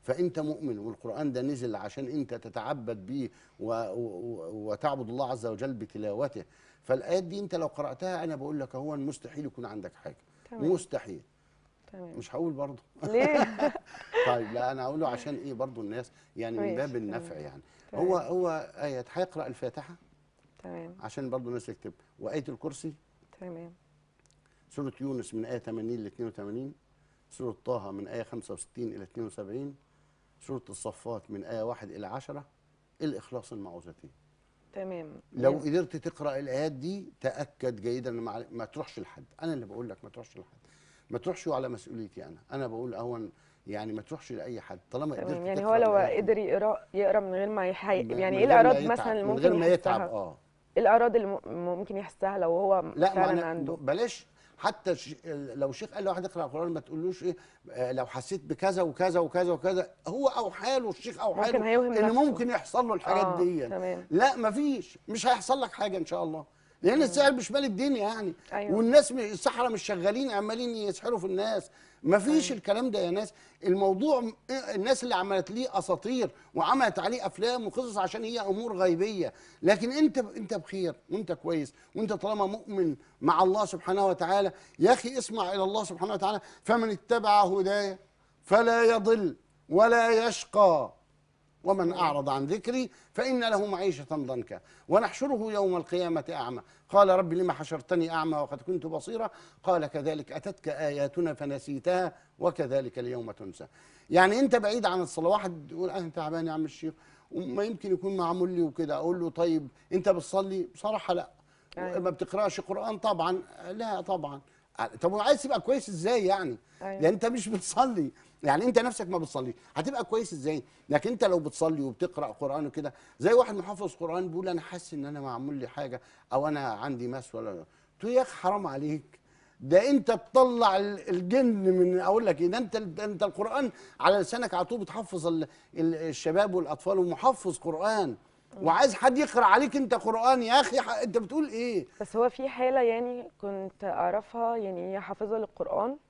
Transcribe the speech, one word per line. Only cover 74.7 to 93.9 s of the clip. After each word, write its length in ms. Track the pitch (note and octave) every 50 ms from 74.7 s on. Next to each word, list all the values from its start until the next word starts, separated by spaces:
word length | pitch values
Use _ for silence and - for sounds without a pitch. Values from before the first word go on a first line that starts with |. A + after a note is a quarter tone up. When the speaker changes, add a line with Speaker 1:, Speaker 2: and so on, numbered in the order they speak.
| A3
Speaker 1:
الناس 300 | G3 G3 B3 C4+ - A#3+
اللي 100 | A#3+ A3+
عملت 360 | F3+ F#3 G3 G3 F#3+ F3+ -
ليه 280 | G3+ A#3+ C4 B3 - G3
أساطير 520 | - - F3+ - - A3 C4 B3+ A3 C#3 - - - _ -
وعملت 440 | - - D#3+ A#3+ C4+ B3+ G#3+ - F#3+
عليه 280 | E3 G3+ A#3+ B3 G3
أفلام 400 | F#3+ - - G#3 A#3+ B3 B3 A3+
وقصص 320 | G3 - A#3 C4 A#3+ G3+ G3+
عشان 260 | F#3 E3+ - A3 A3+
هي 160 | A3 A#3+ A#3
أمور 360 | G3+ G3 F#3+ G#3 A#3 A#3 G#3
غيبية. 560 | F3+ F#3 F#3 E3+ E3 F#3+ A3 G#3+ F#3+ D#3 A2+ - - - - - _
لكن 300 | - F3 G#3+ - A#3 A#3+
أنت 260 | C4 D4+ D#4 C#4 - C4
ب-، 180 | A3+ G#3 -
أنت 180 | A3+ G#3+ F3 A3
بخير 400 | F#3+ D#3 - F#3+ F#3+ F#3 E3 C#3+ - _ -
وأنت 220 | E3 G#3 G3 D#3
كويس 420 | E3 - - E3 E3+ D#3 C#3+ - _ _ - _ _
وأنت 180 | F#3+ A3 G#3
طالما 340 | G#3+ F3+ F#3 G3+ G#3+ G#3 G3
مؤمن 500 | F#3+ G#3 A3 - G#3 G3+ F#3+ F3+ D#3+ C#3 - - _ _ _
مع 220 | - D3+ E3 D#3+
الله 220 | F#3+ F#3 F#3+ G#3+ G#3
سبحانه 420 | - F#3+ F3 - F3+ F#3 G3+ G3
وتعالى. 460 | F#3+ F3+ F3+ F3+ E3 F#3+ G3+ G3 F#3 - - - - - -
يا 140 | D3+ G#3
أخي 260 | B3+ B3 - A#3+ C4+ B3+
اسمع 340 | - - A3 A3+ F#3+ F3+ G3
إلى 80 | G3
الله 220 | F#3+ F#3+ G3+ A3 G#3
سبحانه 280 | E3+ F#3 E3 F3+ G#3
وتعالى: 280 | G#3 F3+ G3 G3 G#3+ F#3+ - - - -
"فمن 280 | _ - A3 A#3+ A3+ A3
اتبع 520 | G3+ - _ - A#3 A#3 G#3 G#3 G#3 G#3
هدايا 560 | G3+ F3 F#3+ G3 F#3 F#3+ G3+ G#3 G3+ G3 F#3 - _ _ _ _ _ _ _ _
فلا 400 | _ - F#3 A3 A#3 A#3 A3+ A#3 A#3
يضل 520 | A3+ A#3 A3 G3 A3 A3+ A3 G3 D#3+ B2 _ _ _ _ _ _ -
ولا 580 | D3 F#3 A3 A#3 A#3 A#3 A3+ A#3 A3+ A3 A3+ A#3+
يشقى 640 | - - - _ - G#3 G3+ F#3 E3 D3 A#2+ F#2 - _ _ _ _ _ _ _ _ _ _ _ _ _ -
ومن 220 | F3+ G3 G3 F3
Speaker 2:
مم. 60 | E3+ E3+
Speaker 1:
أعرض 340 | F3 F3 D#3 C#3+ C#3+ C3+ C#3
عن 180 | C3+ C#3 C#3
ذكري 440 | C#3+ F#3+ A3 - A3+ A#3+ C4 B3+ G3 - - - _
فإن 280 | _ - B3 C4 B3+ B3
له 260 | A#3 A3+ G#3+ G3 G#3
معيشة 380 | G#3 G3 F3 F#3+ G3